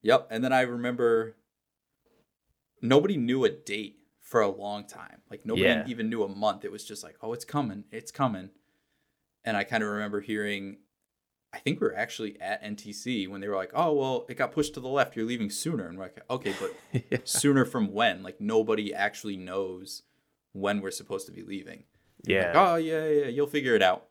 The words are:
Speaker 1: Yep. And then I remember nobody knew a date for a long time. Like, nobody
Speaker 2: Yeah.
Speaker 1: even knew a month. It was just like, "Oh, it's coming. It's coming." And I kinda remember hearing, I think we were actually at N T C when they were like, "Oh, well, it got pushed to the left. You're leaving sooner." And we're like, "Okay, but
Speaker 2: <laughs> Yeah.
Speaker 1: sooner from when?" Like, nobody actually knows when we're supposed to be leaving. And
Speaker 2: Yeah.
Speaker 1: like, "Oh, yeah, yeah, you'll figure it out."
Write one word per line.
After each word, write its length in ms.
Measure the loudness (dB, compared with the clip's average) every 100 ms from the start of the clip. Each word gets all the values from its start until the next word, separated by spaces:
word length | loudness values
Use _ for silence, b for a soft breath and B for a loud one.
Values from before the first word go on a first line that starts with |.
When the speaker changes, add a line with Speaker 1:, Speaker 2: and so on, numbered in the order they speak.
Speaker 1:
Yep. 240 | 6 4 4
And 140 | -4
then 100 | 2
I 80 | 4
remember 720 | 2 0 -4 2 4 4 0 -10 _ _ _ _ _ _ _ _ _ _ _ _ _ _
nobody 340 | 6 6 6 0
knew 280 | 0 4 2
a 40 |
date 480 | 2 -6 -6 -6 _ _ _
for 220 | 0 2
a 60 | 2
long 380 | 0 -8 -8 -10
time. 360 | -18 -18 -20 _
Like, 120 | -12 -4
nobody 180 | 4 4
Speaker 2:
Yeah. 200 | 4 0
Speaker 1:
even 200 | -4 -2
knew 120 | 0
a 40 | -2
month. 360 | 0 -2 -2 -8
It 60 |
was 140 | -12 -12
just 180 | -14
like, 140 | -16 -12
"Oh, 120 | -8
it's 120 | -8 -4
coming. 400 | -4 -2 -6 -12
It's 200 | -14 -14
coming." 400 | -2 -2 -2 -10 _ _ _ _ _ _ _ _ _
And 140 | -2 -2
I 60 |
kinda 240 | 0 0 0
remember 340 | -2 -2 -4
hearing, 560 | -2 -4 -2 -4 -6 -14 _ _ _ _ _ _ _
I 80 | -6
think 200 | -4 0
we 60 | -2
were 80 | -2
actually 460 | -6 -6 -8 -8
at 220 | -6 -6
N 120 | -6 -10
T 160 | -10
C 360 | -10 -6 -4 -4
when 120 | -6
they 60 | -4
were 80 | -4
like, 140 | -2 0
"Oh, 180 | 2
well, 320 | 2 2 -2 -4
it 100 | -4
got 140 | -2
pushed 200 | 0 -2
to 60 | -2
the 80 | -2
left. 280 | 2 2 0
You're 100 | -4
leaving 260 | -2 -4
sooner." 360 | -4 -4 -4 -6
And 120 | -10
we're 60 | -12
like, 140 | -14 -6
"Okay, 240 | -4 -2 -4
but 140 | -6 -8 -4
Speaker 2:
<laughs> 200 | -4 -2
Yeah. 80 | -4 0
Speaker 1:
sooner 380 | 2 6 6
from 280 | 4 2 -2
when?" 300 | 2 2 2
Like, 180 | -8 -6
nobody 500 | 2 4 4 2 0
actually 460 | -2 -2 -2 -8 -8
knows 640 | -6 -4 -4 -8 -12 -16 _ _ _ _ _
when 280 | -4 -2 0
we're 80 | -2
supposed 360 | -8 -6 -8 -8
to 40 |
be 120 | -14
leaving. 400 | -10 -10 -10 -18 _ _ _ _ 2
And 80 |
Speaker 2:
Yeah. 140 | 2 6
Speaker 1:
like, 80 | 6
"Oh, 200 | 6 4
yeah, 280 | 0 -2 2
yeah, 180 | 2 2
you'll 180 | 0 0
figure 300 | 0 2 6
it 80 |
out." 240 | 6 4 -4